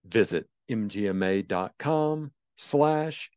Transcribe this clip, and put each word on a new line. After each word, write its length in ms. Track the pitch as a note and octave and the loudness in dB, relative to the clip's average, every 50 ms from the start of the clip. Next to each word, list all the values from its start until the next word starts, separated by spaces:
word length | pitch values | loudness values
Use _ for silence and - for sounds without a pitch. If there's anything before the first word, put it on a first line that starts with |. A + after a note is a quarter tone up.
| _ | _
visit 420 | F#2+ F2 A2+ G2 - F2 D#2+ - _ _ _ _ - | 0 2 2 2 4 0 -4 -4 _ _ _ _ -6
M 180 | B2 A2 G#2 | -4 -4 -4
G 220 | G2+ F#2 G#2 G#2 G2 | -4 -4 -2 -2 -2
M 120 | F#2+ F#2+ | 0 0
A 200 | F#2+ F#2+ F#2+ G2 | 0 2 0 0
dot 320 | G2 - G2 F2+ F#2 - _ | 0 -2 -4 -4 -4 -6 _
com 540 | _ - C#3+ D#3+ D#3 D3+ D3+ D#3 D#3 D#3 C#3+ _ _ _ _ _ | _ -2 0 0 2 2 0 -2 -4 -6 -12 _ _ _ _ _
slash 720 | - - - - C#3+ D3+ D#3 D#3 D3+ D#3 D#3+ D#3 - - - _ | -16 -8 -2 2 4 4 4 4 2 0 -4 -6 -10 -14 -16 _